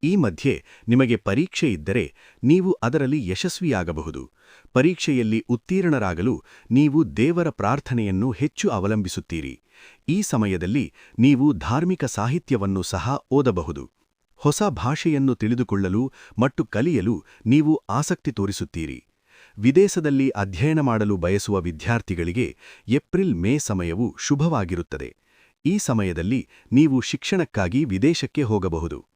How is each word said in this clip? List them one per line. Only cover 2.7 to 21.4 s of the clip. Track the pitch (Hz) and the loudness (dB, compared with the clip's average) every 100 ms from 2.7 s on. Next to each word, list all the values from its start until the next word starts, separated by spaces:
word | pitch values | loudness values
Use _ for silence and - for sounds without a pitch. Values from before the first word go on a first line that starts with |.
| - | 0
ಅದರಲ್ಲಿ | 117 151 135 147 95 | 0 0 0 -2 -2
ಯಶಸ್ವಿಯಾಗಬಹುದು. | 92 180 - 175 107 85 80 78 71 64 _ _ - - | -4 -4 -4 -2 -2 -2 -6 -8 -12 -16 _ _ -20 -4
ಪರೀಕ್ಷೆಯಲ್ಲಿ | 123 147 185 - 131 110 110 - | 2 2 0 -2 0 0 -2 -2
ಉತ್ತೀರ್ಣರಾಗಲು | 120 - 185 180 127 101 82 104 82 _ - _ | -4 -2 0 2 0 -2 -2 -2 -2 _ -20 _
ನೀವು | 120 147 143 123 73 | 2 4 2 0 2
ದೇವರ | 131 170 165 | 0 2 -2
ಪ್ರಾರ್ಥನೆಯನ್ನು | - 101 139 - 123 107 95 123 | -2 -2 -2 -2 -2 0 0 -2
ಹೆಚ್ಚು | 113 151 - 202 | -2 -4 -2 -2
ಅವಲಂಬಿಸುತ್ತೀರಿ. | 113 98 107 92 - 80 82 69 62 _ _ - _ - | 0 -2 -2 -2 -6 -8 -8 -8 -14 _ _ -20 _ -4
ಈ | 180 | -2
ಸಮಯದಲ್ಲಿ | 208 131 107 90 87 131 95 _ - - | 0 0 0 0 -2 -2 -4 _ -16 2
ನೀವು | 127 131 147 | 4 6 4
ಧಾರ್ಮಿಕ | 104 - 123 175 185 131 | 2 -2 0 0 -2 -4
ಸಾಹಿತ್ಯವನ್ನು | - 110 160 - 123 98 98 | -4 -2 -4 -2 -2 0 -2
ಸಹ | 87 95 95 139 _ | -2 -4 -4 -6 _
ಓದಬಹುದು. | 135 127 92 80 71 64 _ _ _ _ _ | 2 2 0 -4 -8 -12 _ _ _ _ _
ಹೊಸ | 143 - | 0 2
ಭಾಷೆಯನ್ನು | 208 113 120 151 170 147 135 120 | -2 -2 -4 -2 0 2 2 0
ತಿಳಿದುಕೊಳ್ಳಲು | 107 120 120 98 95 98 131 - - - | 0 -2 0 0 0 0 -2 -8 -14 -2
ಮತ್ತು | 127 - 110 | 0 0 -4
ಕಲಿಯಲು | 104 147 143 95 101 - _ 113 | 0 0 0 0 -4 -6 _ 2
ನೀವು | 139 151 156 - | 4 4 0 0
ಆಸಕ್ತಿ | 107 147 180 - | -4 -2 -4 -6
ತೋರಿಸುತ್ತೀರಿ. | 117 98 98 78 87 78 62 _ _ _ _ - - | -4 -4 -4 -8 -8 -10 -10 _ _ _ _ -20 0
ವಿದೇಶದಲ್ಲಿ | 110 143 202 185 151 139 135 | 4 6 4 2 0 2 2
ಅಧ್ಯಯನ | 104 98 87 147 156 | 0 -4 0 0 2
ಮಾಡಲು | 139 113 104 98 | 2 2 0 0
ಬಯಸುವ | 85 98 | 0 0